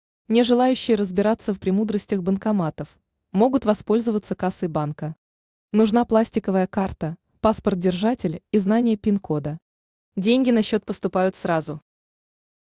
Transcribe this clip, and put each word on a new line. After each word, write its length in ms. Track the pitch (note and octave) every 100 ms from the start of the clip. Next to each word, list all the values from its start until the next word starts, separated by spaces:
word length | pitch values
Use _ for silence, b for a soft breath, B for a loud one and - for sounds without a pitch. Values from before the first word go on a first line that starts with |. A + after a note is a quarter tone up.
| _ _ -
Не 160 | A3+
желающие 560 | A#3+ B3 B3+ B3+ - G#3+
разбираться 560 | G3 F3+ G#3 A3+ -
в 60 | F#3+
премудростях 600 | F#3+ F#3+ G#3+ G3+ - G3
банкоматов 760 | F3+ G3 G#3+ G#3 D#3 - D3+ _ _ _ _
могут 320 | F#3 B3 B3+
воспользоваться 680 | G#3+ G3+ - A3 A#3 G#3+ -
кассой 340 | F#3+ F#3 - F3+
банка. 480 | D#3 D3+ D3+ D#3 - _ _ _ _ -
Нужна 320 | G#3 A3 A#3
пластиковая 600 | A#3+ A3 A3+ G#3+ G3+ F#3+ F#3
карта, 500 | - F#3+ - D#3+ E3+ _ _
паспорт 380 | A3 A3 G#3 F#3
держателя 640 | F3+ F3 G#3+ B3 F3 D3+ -
и 60 | G#3+
знание 380 | F#3+ A3+ A#3 G#3+
пин-кода. 640 | A3 G3+ - D3+ D3 D#3 _ _ _ _ _
Деньги 360 | - G3 B3 B3+
на 100 | A#3
счет 240 | G#3+ G#3+
поступают 520 | - G3+ G3+ F#3 F#3 -
сразу. 440 | - D#3+ D3+ D3+ _ _ _ _ _ _ _ _ _